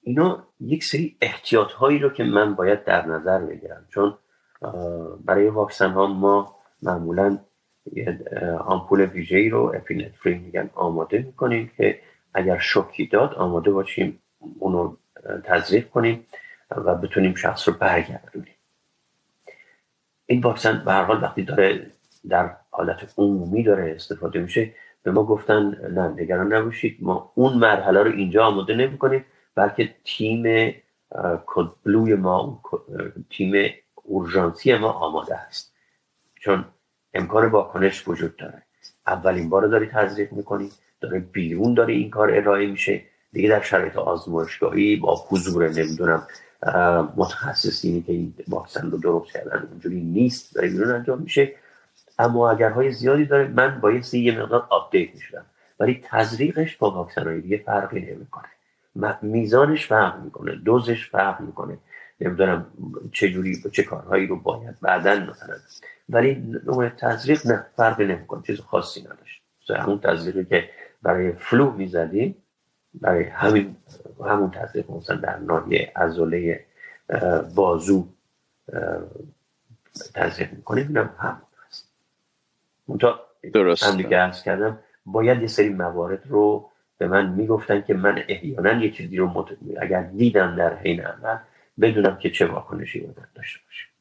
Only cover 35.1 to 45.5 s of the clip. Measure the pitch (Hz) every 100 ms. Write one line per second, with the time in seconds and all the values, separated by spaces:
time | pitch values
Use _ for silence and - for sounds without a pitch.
35.1 | 78 - - - - - _ _ _ _
36.1 | _ _ _ 104 95 85 _ _ _ _
37.1 | - 87 107 113 110 92 - 95 - -
38.1 | 85 85 - 76 - _ _ - _ -
39.1 | 90 92 92 82 95 104 110 107 110 98
40.1 | 101 101 92 101 101 101 - _ _ -
41.1 | 92 90 98 82 85 113 120 113 120 113
42.1 | 107 107 107 101 101 101 95 - 98 -
43.1 | _ _ - 104 104 - 95 90 - -
44.1 | 85 - 82 80 - 85 - 104 104 87
45.1 | 85 - 95 90